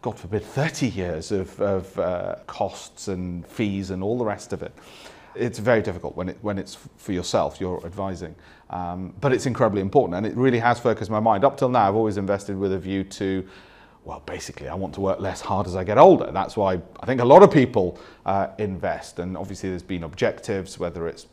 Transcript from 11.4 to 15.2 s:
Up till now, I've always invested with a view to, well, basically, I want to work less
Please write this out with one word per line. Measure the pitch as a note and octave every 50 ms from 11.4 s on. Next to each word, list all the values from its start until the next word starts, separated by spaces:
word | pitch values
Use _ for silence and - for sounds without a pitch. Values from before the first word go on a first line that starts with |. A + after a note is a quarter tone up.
| G2+
Up | C#3 C3+
till | - C#3+ B2+
now, | B2+ B2 G#2+ G2
I've | G2
always | A2 A2+ A2 G2+
invested | G2+ G2 F#2+ G2+ G2 - - G2+
with | F#2+ G2 F#2+ F#2+
a | F#2+
view | F2 F#2+ G2 F#2+ F#2+
to, | F#2+ - - G#2 F#2+ F#2+ F#2+ F#2 F#2+ - - - - - - - - - _ _
well, | - - D#2+ -
basically, | - D2+ D2+ - - - - D2 C2
I | D2
want | F#2+ F#2+ F2 C#2+
to | -
work | G2 F#2+ F#2
less | -